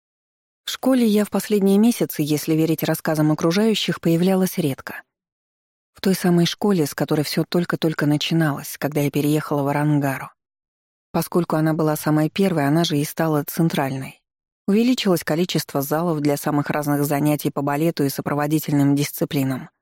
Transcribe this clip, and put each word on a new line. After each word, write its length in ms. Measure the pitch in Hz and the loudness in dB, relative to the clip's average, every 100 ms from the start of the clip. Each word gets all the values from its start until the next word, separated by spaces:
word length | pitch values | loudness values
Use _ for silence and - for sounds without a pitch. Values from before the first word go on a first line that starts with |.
| _ _ _ _ _ _ | _ _ _ _ _ _
В 60 | - | -12
школе 360 | - 254 262 233 | -4 0 2 4
я 180 | 208 | 2
в 60 | 208 | 2
последние 480 | 196 - 208 196 196 | -2 0 2 4 4
месяцы, 440 | 226 240 160 - | 4 2 -2 -2
если 320 | 147 151 - | -2 -2 0
верить 280 | 156 160 160 | 0 2 0
рассказам 480 | 160 160 - 156 151 | -2 -2 -2 0 2
окружающих, 720 | 156 170 175 220 208 - 170 | 2 2 2 2 0 -2 -2
появлялась 580 | 175 165 180 190 185 - | 0 2 2 2 0 0
редко. 460 | 160 131 - - - _ _ _ _ _ _ _ _ | -4 -4 -10 -16 -18 _ _ _ _ _ _ _ _
В 60 | - | -6
той 160 | 202 185 | -2 0
самой 300 | 185 175 170 | 2 4 2
школе, 380 | - 208 190 | 0 0 2
с 100 | 143 - | 0 -2
которой 260 | 147 156 | -2 0
все 220 | 147 - 160 | 0 -2 -2
только-только 580 | 180 175 156 165 156 147 | -2 -2 -2 -2 0 0
начиналось, 680 | 147 - 165 160 143 151 - | 0 0 0 0 -2 -8 -6
когда 260 | 143 151 | -4 -2
я 80 | 143 | -2
переехала 500 | 147 147 151 147 147 | 0 0 0 0 -2
в 60 | 139 | 0
Арангару. 600 | 147 151 147 139 131 - - _ _ _ _ _ _ _ | 0 2 2 0 -4 -10 -18 _ _ _ _ _ _ _
Поскольку 420 | 170 165 180 170 | -4 0 -2 0
она 200 | 160 160 | 0 0
была 200 | 156 156 | 2 0
самой 340 | 151 - 151 151 | 0 0 0 0
первой, 380 | - 196 165 139 | 0 0 2 2
она 160 | 156 | 2
же 160 | 170 147 | 2 0
и 60 | |
стала 400 | 151 - 160 151 | -4 -2 0 0
центральной. 760 | 143 - 165 - 139 135 135 - _ _ _ _ - | -2 0 0 0 -4 -4 -10 -16 _ _ _ _ -2
Увеличилось 560 | 202 240 254 202 170 | 2 2 2 2 0
количество 580 | - 156 180 156 - 147 | 0 -2 0 -2 -4 -4
залов 380 | 139 160 175 151 | -2 -2 0 0
для 180 | 147 143 | 0 0
самых 340 | - 147 143 | 0 -2 0
разных 340 | 151 147 143 | -2 -2 0
занятий 480 | 143 143 151 147 147 | 0 0 2 0 -2
по 100 | - | -2
балету 400 | 143 143 165 - | -2 0 0 0
и 60 | 143 | -2
сопроводительным 880 | - - 147 147 156 - 147 143 143 | -2 -4 -2 0 0 0 2 4 2
дисциплинам. 720 | 143 - 156 143 135 127 - _ | 0 -4 -4 -2 -2 -4 -8 _